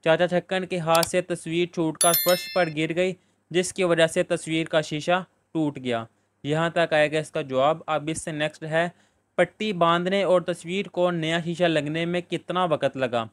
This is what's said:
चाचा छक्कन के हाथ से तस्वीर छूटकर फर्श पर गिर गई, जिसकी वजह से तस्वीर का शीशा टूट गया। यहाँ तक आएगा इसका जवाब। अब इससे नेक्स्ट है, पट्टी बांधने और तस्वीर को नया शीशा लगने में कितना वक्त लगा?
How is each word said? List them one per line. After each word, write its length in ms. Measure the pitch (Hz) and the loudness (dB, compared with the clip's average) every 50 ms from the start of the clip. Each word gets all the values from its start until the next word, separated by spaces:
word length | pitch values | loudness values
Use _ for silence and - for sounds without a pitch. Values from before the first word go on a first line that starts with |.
| _ | _
चाचा 220 | 165 160 160 180 170 | 2 4 4 2 2
छक्कन 360 | 180 175 - - 190 185 185 | 2 -2 -2 -2 -4 -4 -4
के 120 | 175 185 180 | -4 -6 -4
हाथ 240 | 160 165 165 165 160 | 0 2 2 2 2
से 180 | - - 180 180 | 0 0 -2 -2
तस्वीर 440 | - 175 170 - 160 160 170 175 | -2 -8 -8 -6 -6 -2 -2 -2
छूटकर 460 | 170 - - 165 160 151 - - 175 165 | -2 -2 -2 -2 -2 -2 0 0 0 0
फर्श 300 | - - 175 180 175 - | 2 2 2 2 0 0
पर 220 | - - 190 175 165 | -4 0 0 0 0
गिर 200 | 151 151 160 160 160 | 0 -4 -4 -2 -2
गई, 220 | 170 180 185 180 _ _ _ _ _ _ _ | -2 -2 -2 -4 _ _ _ _ _ _ _
जिसकी 320 | 156 175 185 180 - - 185 | -2 -2 -2 -2 -4 -2 0
वजह 220 | 175 170 160 165 | 2 4 4 4
से 140 | 160 - 180 175 | 2 2 -2 0
तस्वीर 420 | - 175 160 - 160 160 160 165 | 0 -2 -4 -4 -4 -2 -2 -2
का 140 | - - 160 | 0 0 -2
शीशा 360 | 151 - 156 151 143 180 175 185 185 _ _ _ _ _ _ | -2 -2 -6 -6 0 0 0 0 0 _ _ _ _ _ _
टूट 240 | 160 156 147 143 139 | -2 -2 -2 -2 -4
गया। 260 | 127 123 117 113 113 - _ _ _ _ _ _ - | -4 -4 -4 -4 -4 -8 _ _ _ _ _ _ -4
यहाँ 260 | 139 151 156 165 170 | -2 0 0 0 0
तक 220 | 160 175 165 156 160 | 2 0 0 2 4
आएगा 260 | 151 151 151 151 156 | 4 4 4 2 -2
इसका 220 | 151 - _ 160 151 | -4 -2 _ -6 -6
जवाब। 400 | 135 131 131 131 147 160 160 - - | -2 2 2 4 4 2 0 -2 -4
अब 200 | 156 151 147 151 | -4 -2 -2 -4
इससे 220 | 160 - - 175 | -6 -6 -8 -8
नेक्स्ट 320 | 156 147 151 156 - - 160 | -4 -4 -4 -4 -4 -8 -8
है, 260 | 156 156 165 170 175 - _ _ _ _ _ _ _ _ | -2 0 0 0 0 -4 _ _ _ _ _ _ _ _
पट्टी 340 | - 180 165 _ _ 220 214 202 | 0 0 0 _ _ -4 -4 0
बांधने 480 | 175 170 165 170 175 175 185 196 202 190 | 2 4 4 4 2 2 0 0 0 4
और 180 | 156 180 180 165 | 4 4 4 4
तस्वीर 440 | 180 175 - - 165 180 196 202 196 | 0 -6 -6 -6 -6 -4 -4 -4 -4
को 200 | - 180 180 180 | 0 0 2 2
नया 280 | 175 170 156 160 165 170 | 2 0 -2 0 -2 -2
शीशा 260 | 160 175 170 160 180 | -2 -4 0 2 2
लगने 380 | 170 160 151 143 147 156 165 170 | 2 4 2 0 0 -4 -2 -2
में 160 | 170 175 180 175 | -2 -2 -4 -4
कितना 400 | _ 170 165 - - 170 180 185 | _ -6 -6 -4 -4 -2 0 2
वक्त 300 | 175 151 127 - 135 - | 2 2 0 0 -2 0
लगा? 300 | 131 131 120 120 117 113 107 | 0 -2 0 0 -2 -2 -4